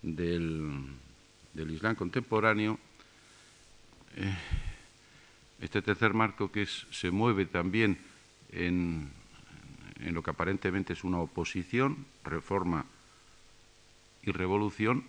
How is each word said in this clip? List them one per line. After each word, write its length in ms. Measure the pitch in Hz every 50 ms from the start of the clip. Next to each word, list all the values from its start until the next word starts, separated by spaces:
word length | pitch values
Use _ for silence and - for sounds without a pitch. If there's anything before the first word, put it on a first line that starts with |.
del, 800 | - 85 80 76 87 85 87 85 82 82 80 78 78 76 71 69 67 67 69 65 65 67 - - - - - - - - -
del 180 | 78 80 78
Islam 240 | 80 78 90 110 113
contemporáneo, 840 | - 98 87 - 127 117 - 113 110 107 113 107 104 107 107 110 - - - - - - - - - - - - - - - - - - - - - - - - - - - -
eh, 200 | - 98 98 95 90 - - - - - - - - - - - - - - - - - - - - - - - -
este 220 | - - - 104
tercer 320 | 95 - 104 - 117 110 98
marco 380 | 110 110 107 98 - 107 95
que 120 | - 104 104
es, 220 | - - - - -
se 180 | - - - 90
mueve 360 | 87 98 110 120 110 98 95
también 520 | 85 - 90 87 95 92 110 113 104 92 - - - - - - - - - - -
en, 580 | - 82 87 87 90 90 87 87 85 80 76 69 64 - - - - - - - - 76 - - - - - - - -
en 120 | - 85 87
lo 80 | 82
que 100 | 76 -
aparentemente 600 | 76 - 80 87 98 95 - 95 90 98 92 - 87
es 100 | - -
una 160 | 90 90 87
oposición, 880 | 85 78 - - 85 - - 95 85 - - 120 131 139 151 151 139 - - - -
reforma 600 | - 78 82 71 - 98 98 87 90 85 78 69 - - - - - - - - - - - - - - - - - - - - - - - - - - -
y 100 | - 101
revolución. 760 | 95 87 92 92 98 104 104 104 98 - 107 110 127 131 131